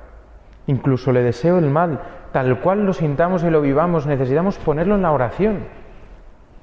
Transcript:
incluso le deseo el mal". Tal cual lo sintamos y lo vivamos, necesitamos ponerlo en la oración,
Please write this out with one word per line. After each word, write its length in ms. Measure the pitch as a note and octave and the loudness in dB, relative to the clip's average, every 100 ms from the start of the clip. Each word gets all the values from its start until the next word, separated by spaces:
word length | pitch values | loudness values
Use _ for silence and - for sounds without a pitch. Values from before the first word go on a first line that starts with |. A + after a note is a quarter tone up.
| - - - - - - - | -20 -20 -20 -20 -20 -10 -4
incluso 460 | C3 - B2+ - | -2 0 0 2
le 100 | B2+ | 2
deseo 380 | A#2+ A#2 E3 F3+ | 2 0 2 2
el 100 | D3+ | 2
mal". 320 | C#3+ F3 C#3+ - - - | 2 0 -2 -8 -16 -8
Tal 260 | D3+ B2+ B2+ | -2 0 0
cual 260 | F3 G3 G3+ | 0 0 0
lo 60 | |
sintamos 520 | F3+ D#3+ C#3+ E3+ F#3 | 0 -2 0 0 0
y 60 | E3+ | 2
lo 120 | D#3+ | 2
vivamos, 440 | C#3+ C#3 F3 E3 C#3+ | 2 2 2 0 0
necesitamos 500 | C#3 C3 C#3+ F#3+ F#3+ | 0 0 0 0 -2
ponerlo 380 | - D3+ F3 G#3 | -2 0 0 2
en 80 | |
la 80 | F3+ | 2
oración, 480 | C#3+ A#2+ - G3+ G3 A2 - - - - - - - - - | 0 0 -2 -2 -2 -8 -16 -20 -20 -20 -20 -20 -20 -20 -20